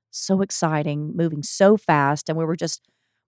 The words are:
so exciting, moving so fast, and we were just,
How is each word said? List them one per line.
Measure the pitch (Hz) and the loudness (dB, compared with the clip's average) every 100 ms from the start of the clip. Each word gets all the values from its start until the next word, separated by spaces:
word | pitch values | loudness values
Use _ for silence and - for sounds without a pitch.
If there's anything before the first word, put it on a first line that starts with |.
| _ | _
so | - - 190 | -8 -2 -2
exciting, | 196 - 165 156 151 147 151 170 | -2 -2 -2 0 -2 -4 -6 -4
moving | 165 147 | -2 -4
so | - - 196 214 | -6 4 4 4
fast, | - 151 139 147 - | 4 2 2 0 -4
and | 160 | -4
we | |
were | 160 165 | -2 -4
just, | 165 - _ _ _ _ | -6 -8 _ _ _ _